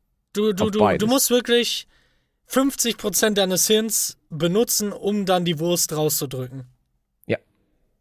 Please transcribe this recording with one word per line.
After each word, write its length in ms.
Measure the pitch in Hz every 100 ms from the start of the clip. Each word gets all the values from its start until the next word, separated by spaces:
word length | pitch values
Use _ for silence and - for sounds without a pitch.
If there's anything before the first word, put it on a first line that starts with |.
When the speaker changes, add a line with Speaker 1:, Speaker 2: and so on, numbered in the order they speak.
| _ _ _
Speaker 1:
Du, 200 | 202 214
du, 120 | 190
Speaker 2:
auf 60 | 214
Speaker 1:
du, 80 | 208
Speaker 2:
beides. 180 | 208 185
Speaker 1:
du 60 | 220
musst 240 | 269 -
wirklich 560 | 240 226 240 226 - - _ _ _ _ _ -
fünfzig 500 | 254 277 - 233 -
Prozent 420 | 208 - 220 202
deines 280 | 190 180 -
Hirns 520 | 220 220 - - - _
benutzen, 640 | 151 170 196 233 - 208
um 340 | 185 196 208 185
dann 180 | 180
die 140 | 175 151
Wurst 320 | 170 175 - 151
rauszudrücken. 680 | 151 - 143 131 127 135 127 _ _ _ _ _ -
Speaker 2:
Ja. 120 | - _ _ _ _ _ _